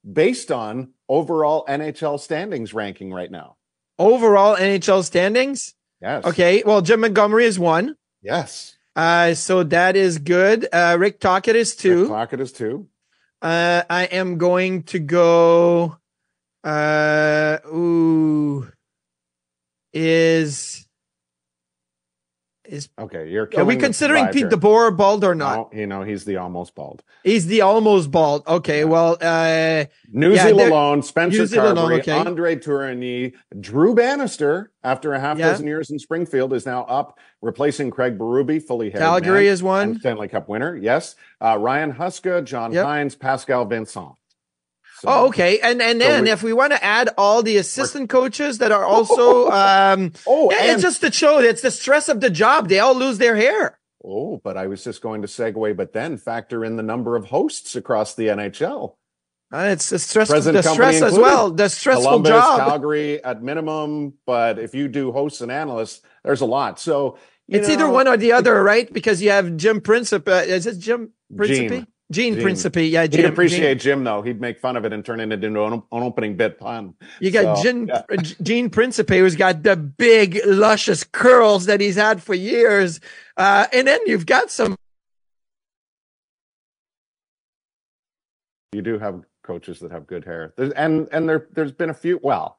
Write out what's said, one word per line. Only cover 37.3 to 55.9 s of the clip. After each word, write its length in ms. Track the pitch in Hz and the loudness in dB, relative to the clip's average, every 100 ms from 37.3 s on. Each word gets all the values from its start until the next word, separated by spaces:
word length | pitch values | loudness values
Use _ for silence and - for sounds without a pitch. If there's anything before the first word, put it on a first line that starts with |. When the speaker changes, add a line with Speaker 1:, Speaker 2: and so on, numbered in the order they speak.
| _ | _
Speaker 1:
replacing 500 | 113 104 147 - 131 | -8 -4 -2 -2 -6
Craig 260 | 123 127 101 | -4 -4 -4
Berube, 420 | 113 127 135 156 | -4 -2 0 -4
fully 240 | - 120 107 | -4 -6 -6
headed 100 | 104 160 | -2 0
Speaker 2:
Calgary 380 | 180 170 196 | 0 2 2
Speaker 1:
man 80 | 202 | 4
Speaker 2:
is 100 | 190 | 2
one. 260 | 190 190 208 | 0 -2 -2
Speaker 1:
and 100 | 226 | -4
Stanley 260 | 131 107 104 | -4 -6 -6
Cup 200 | 104 - | -8 -6
winner, 260 | 107 151 160 | -6 -6 -4
yes. 380 | 104 143 - - _ - | -2 -2 -4 -16 _ -6
Uh, 160 | 110 107 | -2 0
Ryan 320 | 113 143 156 | 0 -2 -4
Huska, 500 | 127 180 - 185 175 | -6 -8 -6 -4 -4
John 280 | 131 127 113 | -4 -8 -4
Speaker 2:
Yep. 120 | 160 | -2
Speaker 1:
Hynes, 300 | 165 147 143 - | -2 -2 -4 -6
Pascal 460 | 131 135 - 127 | -6 -4 -2 -2
Vincent. 500 | 107 117 107 98 78 - _ _ _ _ _ _ _ - | -2 -6 -8 -12 -16 -20 _ _ _ _ _ _ _ -8
So, 80 | - | 0
Speaker 2:
Oh, 160 | 269 254 | 2 2
okay. 320 | 190 175 214 | 2 2 2
And, 220 | 233 240 | 2 0
and 180 | 233 233 | 0 2
Speaker 1:
so 80 | 254 | 2
Speaker 2:
then 160 | 294 | 2
Speaker 1:
we 60 | - | 2
Speaker 2:
if 120 | 202 | 0
we 120 | 226 | 0
wanna 240 | 226 285 285 | 2 2 2
add 300 | 196 220 247 - | 0 0 0 2
all 240 | 202 226 | 2 4
the 160 | 226 202 | 2 0
assistant 500 | 175 - 269 285 247 | 0 -4 -6 -6 -2
coaches 500 | 254 262 - 294 220 | 0 0 -2 -6 -2
that 140 | 233 | 0
are 120 | 208 | 2
also, 680 | 190 220 220 240 240 247 240 | 2 2 4 4 6 6 4
Speaker 1:
<laughs> 0 | |
Speaker 2:
um, 600 | 196 196 196 196 196 180 - - | 4 4 6 4 2 -2 -6 0
Speaker 1:
Oh, 240 | 285 277 | 2 4
Speaker 2:
yeah, 60 | 415 | 2
Speaker 1:
and 100 | - | 2
Speaker 2:
it's 100 | 330 | 2
just 200 | 359 - | 2 0
the 100 | 320 | -2
show. 260 | - 302 302 | 2 4 6
It's 220 | 233 - | 4 2
the 100 | 262 | -4
stress 380 | - - 294 302 | -4 0 0 0
of 120 | 233 | 0
the 80 | 254 | 0
job. 380 | 160 220 311 185 | 2 2 2 2
They 80 | 196 | 2
all 160 | 247 | 2
lose 240 | 254 262 202 | 2 0 0
their 180 | 240 214 | 2 2
hair. 420 | 247 415 - - _ _ | 2 0 -2 -6 _ _
Speaker 1:
Oh, 380 | 90 101 160 98 | -12 -10 -8 -10
but 140 | 101 95 | -10 -8
I 120 | 95 | -8
was 140 | 98 | -10
just 200 | 120 104 | -12 -12
going 180 | 117 107 | -10 -10
to 80 | 101 | -10
segue, 480 | - 113 107 107 101 | -6 -6 -4 -4 -4
but 160 | 95 | -6